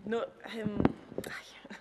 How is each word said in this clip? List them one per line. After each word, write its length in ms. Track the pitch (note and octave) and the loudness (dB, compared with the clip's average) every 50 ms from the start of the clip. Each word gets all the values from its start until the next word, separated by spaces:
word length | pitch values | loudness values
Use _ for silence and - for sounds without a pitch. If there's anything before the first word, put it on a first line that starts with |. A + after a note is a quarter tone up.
| - | 2
no, 180 | G3+ A3+ A#3 - - - - - - | 2 4 4 2 0 -4 -10 -10 -6
em, 260 | A3 A3+ G#3+ G#3+ G#3 G#3+ - - - - - - - - - - | -4 0 0 0 4 6 6 6 4 4 -6 -6 -6 -4 -4 -4
ai. 180 | - - - - - - - - - - | -6 -8 -8 -10 -14 -16 -12 -12 -12 -12